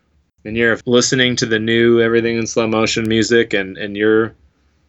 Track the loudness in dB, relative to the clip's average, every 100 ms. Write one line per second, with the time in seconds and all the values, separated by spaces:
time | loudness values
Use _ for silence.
0 | _ _ _ _ -8 0 0 0 2 2
1 | 2 0 0 -2 -2 -2 0 2 4 4
2 | 2 0 0 -4 -4 -4 -2 0 -2 -2
3 | -2 0 2 2 0 -2 -6 -10 -10 -2
4 | 0 2 0 -6 _ _ _ _